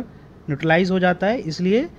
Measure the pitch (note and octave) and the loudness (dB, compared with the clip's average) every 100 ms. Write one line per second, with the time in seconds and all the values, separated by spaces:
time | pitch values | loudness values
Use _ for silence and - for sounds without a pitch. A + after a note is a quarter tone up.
0 | B3 - - - - C#3 D#3+ D#3+ F#3 F#3 | -6 -16 -20 -16 -10 -2 2 4 2 2
1 | F3+ F3+ F#3+ B3+ D#3+ D3+ F3+ A3 E4 | 0 0 -2 -4 -6 -4 0 0 -2